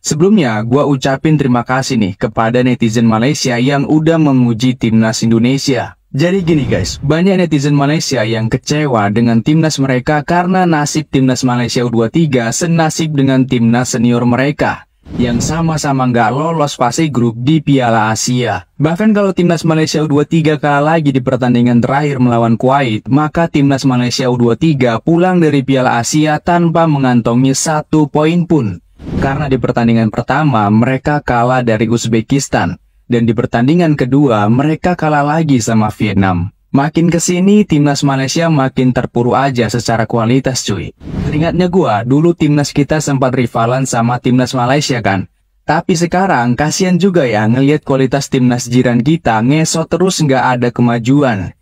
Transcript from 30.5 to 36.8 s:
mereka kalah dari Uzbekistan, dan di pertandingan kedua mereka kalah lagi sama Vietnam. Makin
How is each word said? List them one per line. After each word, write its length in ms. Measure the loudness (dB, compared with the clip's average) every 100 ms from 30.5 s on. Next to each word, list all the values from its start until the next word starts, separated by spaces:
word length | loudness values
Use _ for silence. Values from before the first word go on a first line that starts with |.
| 2 2
mereka 480 | 2 2 0 -2 -2
kalah 400 | -2 0 0 0
dari 240 | 0 0 0
Uzbekistan, 880 | -2 0 -2 0 -2 -2 -2 -4 -6 _ _ _
dan 160 | 0 0
di 80 |
pertandingan 640 | 0 -2 0 2 2 2 0
kedua 480 | 0 2 2 2 2
mereka 480 | 2 0 -2 -2
kalah 320 | -2 0 0 0
lagi 320 | 0 2 0
sama 320 | 0 0 -2
Vietnam. 640 | -2 -2 0 0 0 -4 _ _
Makin 400 | -2